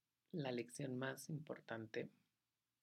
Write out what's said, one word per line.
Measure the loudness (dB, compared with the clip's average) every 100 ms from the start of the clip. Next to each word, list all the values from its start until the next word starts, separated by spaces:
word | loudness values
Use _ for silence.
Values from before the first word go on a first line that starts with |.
| _ _ _
la | 0 2
lección | 2 0 0 0 2
más | 2 0 -2
importante | -2 -2 -6 -2 -4 -2 -2 -2 -6 _ _ _ _ _ _